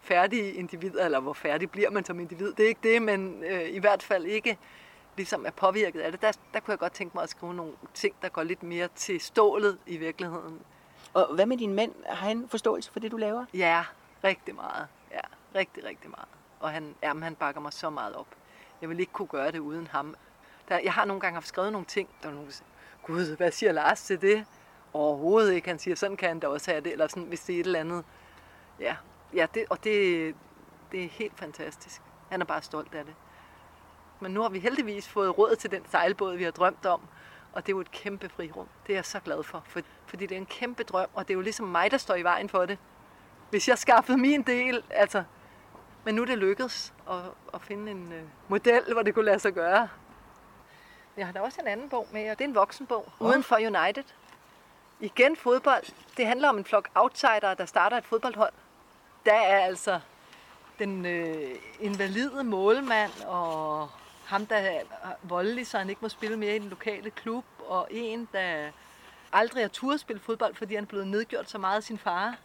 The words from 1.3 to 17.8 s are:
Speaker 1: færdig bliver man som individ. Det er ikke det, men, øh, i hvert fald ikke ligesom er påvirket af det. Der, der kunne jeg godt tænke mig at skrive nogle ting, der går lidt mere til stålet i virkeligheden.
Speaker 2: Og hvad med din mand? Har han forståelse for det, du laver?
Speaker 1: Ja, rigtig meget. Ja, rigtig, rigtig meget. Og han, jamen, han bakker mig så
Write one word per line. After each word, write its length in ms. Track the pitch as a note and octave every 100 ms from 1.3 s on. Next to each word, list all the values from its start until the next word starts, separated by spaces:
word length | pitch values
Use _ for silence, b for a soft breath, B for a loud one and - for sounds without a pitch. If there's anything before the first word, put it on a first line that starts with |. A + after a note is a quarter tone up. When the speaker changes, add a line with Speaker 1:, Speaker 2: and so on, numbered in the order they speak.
Speaker 1:
færdig 380 | D3 D#3+ D3 F3+
bliver 200 | F#3 G3+
man 140 | G3+
som 160 | F#3 F3
individ. 320 | E3+ E3+ G3+
Det 120 | -
er 40 | A3
ikke 240 | A#3 A3
det, 100 | A3+
men, 420 | A3 G3+ F#3+ D#3
øh, 240 | D#3+ F#3 E3
i 100 | F3+
hvert 240 | G3+ G3
fald 220 | - G3
ikke 340 | E3 G#3+ A#3+ G#3 B B B B B -
ligesom 300 | F#3+ G#3+ -
er 40 |
påvirket 500 | - F#3+ G3 G3+ E3
af 120 | D#3
det. 100 | D#3+
Der, 100 | G#3+ G#3 -
der 60 | -
kunne 120 | -
jeg 60 | G#3
godt 140 | F3
tænke 220 | - F3+
mig 80 | F3+
at 80 | E3
skrive 240 | - F3
nogle 180 | F3 E3 C3+ -
ting, 200 | - G3 -
der 60 | F#3
går 140 | -
lidt 200 | D#3+ F3+
mere 260 | E3+ E3+ F3
til 260 | - - F3+
stålet 580 | - - G#3+ G3+ G#3 F#3 -
i 100 | E3+
virkeligheden. 640 | D#3+ D#3+ F3+ E3 D#3+ D#3+ - B B B B
Speaker 2:
Og 200 | F3+ F#3+
hvad 120 | D3+ G#3
med 100 | B3+
din 180 | A3
mand? 180 | G3 A#3 - -
Har 220 | F#3 F#3+
han 200 | A3+ B3
forståelse 440 | A3+ A3+ G#3 -
for 80 | -
det, 120 | A3
du 40 | A3+
laver? 280 | G#3+ A3+ B3
Speaker 1:
Ja, 300 | F#3 F3 E3 E3+ - - -
rigtig 300 | F#3+ F#3+ -
meget. 320 | - - - - _ -
Ja, 100 | - - - _
rigtig, 300 | F#3+ F3+ -
rigtig 260 | C3+ E2 -
meget. 180 | - - - _ _
Og 100 | D#3
han, 240 | D#3 D#3 D3
jamen, 200 | D3+ D3+
han 120 | E3
bakker 260 | D#3 D3 C#3+
mig 120 | D3
så 180 | -